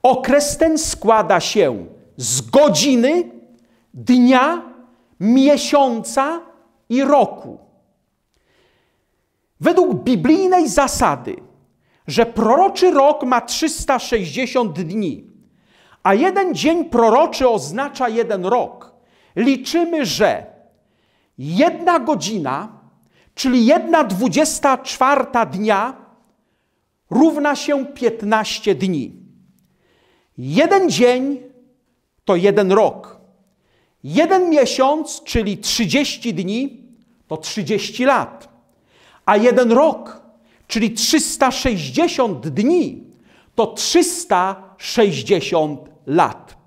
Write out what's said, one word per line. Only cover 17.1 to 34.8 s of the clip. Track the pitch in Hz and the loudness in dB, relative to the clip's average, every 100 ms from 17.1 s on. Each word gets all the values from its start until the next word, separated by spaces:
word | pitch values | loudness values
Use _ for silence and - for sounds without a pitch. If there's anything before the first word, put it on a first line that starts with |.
| 240 320 - 254 | 4 2 2 0
oznacza | 220 139 202 277 277 247 | 0 -4 -8 -8 -4 -4
jeden | 226 226 196 180 | -2 -2 -4 -2
rok, | 240 - - - _ _ _ _ - | -2 -2 -12 -20 _ _ _ _ -2
liczymy, | 240 262 - 330 339 330 226 | 0 0 -2 -2 -2 -2 -4
że | 156 196 98 - _ _ _ _ _ _ _ _ - | 0 0 0 -10 _ _ _ _ _ _ _ _ -14
jedna | 139 180 330 330 339 339 | -6 0 0 0 -2 0
godzina, | 233 254 160 214 135 139 214 - _ _ _ _ _ - | 0 -4 -4 -6 -6 -6 -10 -18 _ _ _ _ _ -6
czyli | 269 247 226 | 0 2 4
jedna | 339 330 330 | 2 2 0
dwudziesta | 240 185 247 165 302 - 285 254 | 0 -2 -2 0 0 0 0 0
czwarta | 254 - 262 285 254 240 202 | -6 -2 0 0 0 -2 -2
dnia, | 180 214 196 233 262 - _ _ _ _ _ _ _ _ _ _ | -4 -2 0 -2 -10 -20 _ _ _ _ _ _ _ _ _ _
równa | 196 320 294 285 277 | 2 2 2 -2 -2
się | - 285 277 | -2 -4 -4
piętnaście | - 240 226 208 220 208 - 208 160 | -4 -4 -4 -2 -2 -2 -4 -2 -2
dni. | 190 160 113 - - _ _ _ _ _ _ _ _ _ _ - | -2 -4 -6 -14 -20 _ _ _ _ _ _ _ _ _ _ -14
Jeden | 127 170 330 392 359 | -4 0 4 2 2
dzień | 156 240 247 269 285 - _ _ _ _ _ _ _ - | 2 2 2 -2 -6 -12 _ _ _ _ _ _ _ -2
to | 180 | 2
jeden | 202 202 190 | 2 2 2
rok. | 208 175 - - - _ _ _ _ _ _ _ _ | 2 2 -2 -20 -20 _ _ _ _ _ _ _ _
Jeden | 139 175 330 381 359 | -2 0 2 2 2
miesiąc, | 302 240 - | 2 2 2